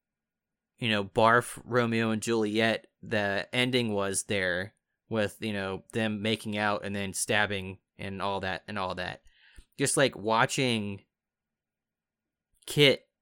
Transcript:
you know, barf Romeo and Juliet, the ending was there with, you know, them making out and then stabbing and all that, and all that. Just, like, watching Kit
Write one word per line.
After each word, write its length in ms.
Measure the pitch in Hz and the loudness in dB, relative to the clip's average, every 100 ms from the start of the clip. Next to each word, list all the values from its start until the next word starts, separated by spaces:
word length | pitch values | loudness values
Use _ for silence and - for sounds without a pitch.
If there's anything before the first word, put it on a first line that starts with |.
| _ _ _ _ _ _ _ _ | _ _ _ _ _ _ _ _
you 100 | 117 | 0
know, 140 | 107 | 0
barf 560 | 98 - 110 117 - - | 0 4 6 6 4 -6
Romeo 460 | - 120 117 113 113 | -2 0 2 2 0
and 120 | 110 | 0
Juliet, 640 | 113 113 107 107 113 107 - _ | 0 0 2 2 2 0 -4 _
the 460 | 107 107 101 98 - | -4 -2 0 -2 -2
ending 400 | 123 127 123 117 | 0 2 2 2
was 320 | 101 98 95 | 0 0 -2
there 500 | - 104 92 87 98 - _ _ _ | -2 -2 0 -2 -4 -12 _ _ _
with, 280 | 113 101 - | -2 -2 -2
you 120 | 110 | -6
know, 300 | 101 95 95 - | -4 -4 -6 -6
them 300 | 117 110 104 | -2 -2 -2
making 340 | 107 110 110 104 | -2 -2 -2 -2
out 280 | 107 104 | 0 0
and 100 | 101 | -4
then 180 | 101 98 | -4 -4
stabbing 640 | 90 - 107 101 101 95 95 _ - | -4 0 2 2 -2 -8 -12 _ -14
and 220 | 101 98 | -10 -6
all 180 | 98 98 | -4 -4
that, 220 | 95 90 - | -4 -6 -6
and 100 | 104 | -6
all 160 | 92 90 | -4 -4
that. 260 | 90 - _ _ _ - - - | -8 -10 _ _ _ -20 -18 -2
Just, 180 | 139 156 | 0 2
like, 200 | 131 - | 2 0
watching 840 | 104 113 131 - 127 113 101 98 - _ _ _ _ _ _ _ _ _ _ _ _ _ _ _ - | 0 2 2 0 0 0 -4 -8 -14 _ _ _ _ _ _ _ _ _ _ _ _ _ _ _ -4
Kit 400 | 147 143 120 - _ | 4 6 4 -2 _